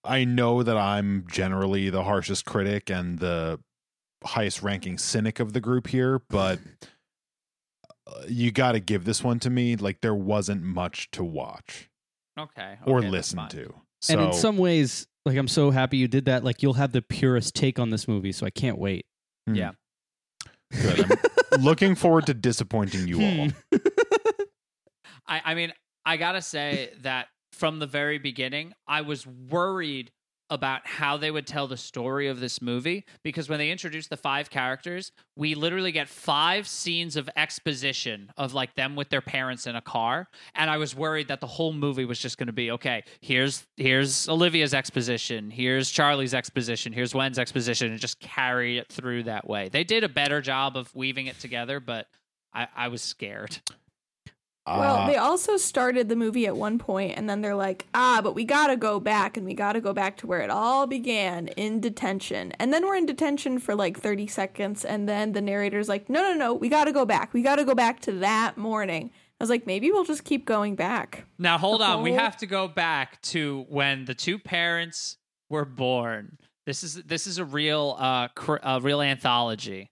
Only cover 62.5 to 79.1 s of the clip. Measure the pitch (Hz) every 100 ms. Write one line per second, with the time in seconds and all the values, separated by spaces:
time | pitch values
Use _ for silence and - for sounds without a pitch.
62.5 | - 240 311 381 381 311 262 320 285 277
63.5 | 254 247 208 185 202 214 202 208 - 196
64.5 | - 202 208 - 214 208 208 214 202 202
65.5 | 202 202 202 208 202 202 285 381 330 247
66.5 | - 240 302 294 285 226 190 - 240 262
67.5 | 285 269 254 233 247 - 190 196 220 226
68.5 | - 220 214 190 165 240 _ _ _ 226
69.5 | 240 226 190 269 403 349 302 - 277 -
70.5 | 214 208 196 180 226 - - - - 175
71.5 | 170 190 220 208 175 170 170 226 - 196
72.5 | 196 190 160 165 147 131 - - 165 147
73.5 | 139 127 143 139 135 131 127 - 202 -
74.5 | 175 170 170 170 - - - _ _ _
75.5 | 151 143 127 127 123 117 110 104 - _
76.5 | _ - 135 170 160 147 165 196 175 160
77.5 | 147 151 151 143 - 131 127 120 - -
78.5 | 151 131 131 131 143 143